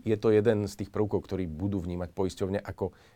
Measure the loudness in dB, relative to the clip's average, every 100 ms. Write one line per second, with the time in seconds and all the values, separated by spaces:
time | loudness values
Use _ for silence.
0 | -2 2 6 6 6 2 -2 -6 -6 -2
1 | 0 -2 -2 -4 -4 -4 -2 -2 -4 -6
2 | -6 -2 -4 -2 -4 -4 -6 -6 -6 -6
3 | _